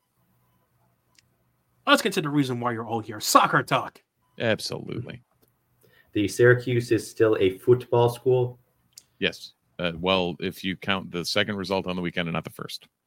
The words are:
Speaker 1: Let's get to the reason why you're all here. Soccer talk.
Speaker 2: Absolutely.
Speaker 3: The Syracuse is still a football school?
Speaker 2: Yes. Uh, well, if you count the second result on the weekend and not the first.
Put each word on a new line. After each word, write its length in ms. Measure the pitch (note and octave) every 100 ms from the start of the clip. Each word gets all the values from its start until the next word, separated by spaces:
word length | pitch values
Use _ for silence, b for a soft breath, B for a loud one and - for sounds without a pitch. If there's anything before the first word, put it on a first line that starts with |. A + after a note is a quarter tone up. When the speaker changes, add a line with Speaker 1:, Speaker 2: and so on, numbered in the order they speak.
| _ _ _ _ _ _ _ _ _ _ _ _ _ _ _ _ _ _ C4+
Speaker 1:
Let's 160 | C#4
get 100 | G#3
to 80 | F#3+
the 80 | D3+
reason 320 | D3 B2+ A#2+
why 120 | A#2
you're 120 | A2+
all 160 | A2+ A2+
here. 180 | A2 G#2+
Soccer 440 | - - - D3+
talk. 400 | A#2+ C3 - - _ _ _ -
Speaker 2:
Absolutely. 840 | A#2 G#2 - - - - - - _ _ _ _ _ _ b b b
Speaker 3:
The 160 | G#2+ G2
Syracuse 640 | - A#2+ B2 B2+ A#2+ A#2+
is 180 | G#2+ -
still 240 | - A2 A2
a 160 | F#2+ -
football 500 | - B2 - A#2+ A#2+
school? 480 | - B2+ B2+ B2 - _ _ _ - _ -
Speaker 2:
Yes. 320 | F#2 - - _ _ -
Uh, 140 | F2 E2
well, 380 | F2+ F#2+ F2 -
if 240 | F#2 -
you 140 | F#2+ F2
count 340 | - F#2+ F2
the 140 | F2
second 320 | - G#2 G#2 G2+
result 300 | F2+ F#2+ F2+
on 100 | F2+
the 60 |
weekend 260 | F2 F2+ E2+
and 60 |
not 100 | E2
the 60 | -
first. 380 | - - - _ _